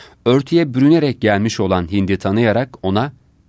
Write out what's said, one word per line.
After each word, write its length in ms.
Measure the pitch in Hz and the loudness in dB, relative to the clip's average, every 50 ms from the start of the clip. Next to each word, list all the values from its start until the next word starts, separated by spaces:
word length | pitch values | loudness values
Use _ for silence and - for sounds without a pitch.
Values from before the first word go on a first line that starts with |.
| - - _ _ - | -20 -20 _ _ 0
örtüye 480 | 117 123 139 131 - 165 170 170 139 120 | 0 2 2 0 0 0 0 0 0 0
bürünerek 460 | 127 135 147 165 165 147 139 113 - | 2 4 4 4 4 2 0 -2 -2
gelmiş 400 | - 107 101 98 107 110 - - | 0 0 0 0 0 -2 -2 -2
olan 320 | 98 95 95 90 87 80 | -2 0 0 -2 -2 -2
Hind'i 240 | 101 101 98 90 98 | -2 -2 -2 -2 -2
tanıyarak 600 | 92 - 98 101 113 120 110 101 117 135 131 - - | -2 -2 -2 -2 0 0 0 0 0 -2 -6 -8 -10
ona, 300 | - 95 95 107 131 147 - _ _ _ _ _ _ | -6 -4 -2 -2 -4 -4 -8 _ _ _ _ _ _